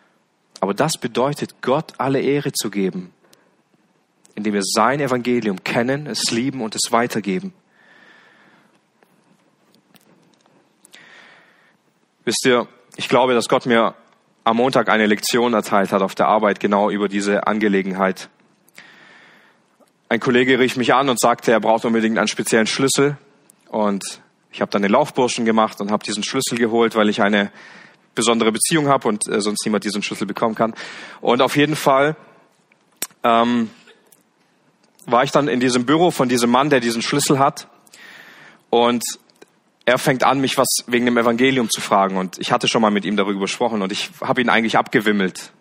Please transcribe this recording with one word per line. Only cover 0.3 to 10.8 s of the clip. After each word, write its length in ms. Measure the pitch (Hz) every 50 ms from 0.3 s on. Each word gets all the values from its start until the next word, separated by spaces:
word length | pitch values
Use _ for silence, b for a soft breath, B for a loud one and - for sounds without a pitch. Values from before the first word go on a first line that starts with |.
| _ _ _ _ - -
Aber 120 | - 98 98
das 240 | 104 139 160 -
bedeutet, 640 | - - 120 113 117 123 143 147 - 113 - - _
Gott 320 | - 120 131 151 160 - - -
alle 220 | 123 135 139 131
Ehre 320 | 92 131 139 143 139 143 -
zu 180 | - - 110
geben, 420 | 95 101 95 92 85 92 90 87 _ _ _ b b b b b b b _ _ _ _ _ _ _ _ _ _ _ _ _ _ -
indem 220 | 107 101 107 101
wir 80 | 101 95
sein 360 | 92 - 110 107 120 135 151
Evangelium 640 | 143 127 127 123 117 123 123 120 110 104 95 92 -
kennen, 440 | - - 127 117 127 139 143 147
es 240 | 131 107 - - -
lieben 300 | 120 113 123 135 131 131
und 140 | 110 107 -
es 160 | 107 - -
weitergeben. 600 | 120 113 120 120 - 113 101 101 92 92 95 95 - _ _ _ b b b b b b b b b b b b b b b b b b b b b b _ _ _ _ _ _ _ _ _ _ _ _ _ _ _ _ _ _ _ _ _ _ _ _ _ _ _ _ _ _ _ _ _ _ _ _ _ _ _ _